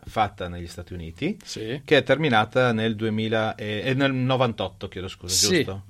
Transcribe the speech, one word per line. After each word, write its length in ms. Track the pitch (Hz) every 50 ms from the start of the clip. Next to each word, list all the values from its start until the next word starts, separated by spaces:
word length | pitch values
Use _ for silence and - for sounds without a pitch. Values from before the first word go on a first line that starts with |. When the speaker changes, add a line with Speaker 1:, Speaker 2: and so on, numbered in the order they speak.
| -
Speaker 1:
fatta 440 | - - 117 107 98 - - 92 87
negli 180 | 87 87 87 82
Stati 240 | - - 85 -
Uniti, 480 | 92 87 85 82 82 - 123 165 214 -
Speaker 2:
Sì. 420 | - - - - 110 110 120 147 -
Speaker 1:
che 140 | - 156 139
è 40 | 127
terminata 720 | - 135 135 160 156 120 107 110 110 - 131 127 123 117
nel 240 | 110 110 113 113 104
duemila 580 | 110 113 107 110 110 110 113 110 110 110 -
e, 260 | - 110 107 107 104 92
e 80 | 131 131
nel 180 | 131 139 139
novantotto, 800 | 135 131 127 127 131 123 131 120 113 - 101 92 - - - 92
chiedo 180 | - 95 90 92
scusa, 260 | - - - 90 92
Speaker 2:
Sì, 300 | 98 - 104 185 170 123
Speaker 1:
giusto? 200 | 92 95 101 101 -